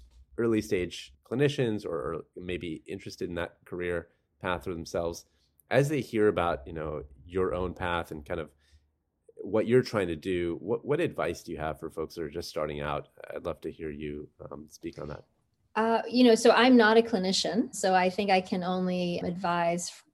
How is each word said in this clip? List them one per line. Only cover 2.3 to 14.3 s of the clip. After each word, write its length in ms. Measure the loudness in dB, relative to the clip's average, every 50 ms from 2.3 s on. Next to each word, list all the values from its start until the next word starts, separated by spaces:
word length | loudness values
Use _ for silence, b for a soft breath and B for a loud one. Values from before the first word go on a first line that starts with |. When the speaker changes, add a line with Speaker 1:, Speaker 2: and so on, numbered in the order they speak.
| _
Speaker 1:
maybe 460 | -12 -8 -6 -6 -6 -6 -8 -8 -10 -10
interested 440 | -10 -12 -10 -10 -14 -10 -8 -8 -6
in 60 | -4
that 200 | -4 -6 -6 -8 _ _
career 440 | -12 -10 -6 -4 -4 -4 -4 -6 -8 _ _ _ _ _ _ -4
path 220 | -4 -2 -2 -4
for 100 | -6 -8
themselves. 500 | -8 -8 -6 -4 -2 -2 -2 -4 -8 -12 _ _ _ _ _ _ _ _ _
As 180 | 2 2 4 2
they 140 | 0 -2 -2
hear 260 | -2 2 4 4 4
about, 380 | 4 4 2 2 0 -2 -4
you 80 | -8 -8
know, 300 | -6 -6 -4 -6 -6 -8 -10 -16 -20 -18
your 300 | -6 -2 -2 0 0 0
own 180 | -2 -2 -4 -4
path 380 | -4 -4 -2 -2 -2 -4 -6
and 160 | -10 -12 -8
kind 140 | -8 -6 -6
of 100 | -6 -10 -12 _ _ _ -20 _ _ _ _ _ _ _ _ _ _ -20 _
what 300 | -14 -8 -2 0 0 2
you're 140 | 4 4 4
trying 280 | 4 4 0 0 0 0
to 80 | -2
do, 420 | -4 -2 -2 -2 0 0 -2 -2 -4
what, 240 | -4 -4 -4 -4 -2
what 160 | -2 -2 0
advice 420 | -2 -2 -2 -2 -2 -2 -4 -6 -8
do 100 | -10 -8
you 60 | -6
have 220 | -4 -6 -6 -6
for 80 | -10 -10
folks 280 | -8 -8 -8 -8 -6
that 80 | -8 -10
are 60 | -8
just 200 | -8 -8 -10 -8
starting 320 | -6 -4 -4 -4 -4 -4 -4
out? 260 | -4 -4 -4 -6 -10 _ -20 -16 -14 -12
I'd 120 | -8 -6
love 160 | -6 -8 -6 -8
to 100 | -10 -10
hear 180 | -8 -8 -10
you, 380 | -8 -8 -8 -8 -8 -10 -12 -14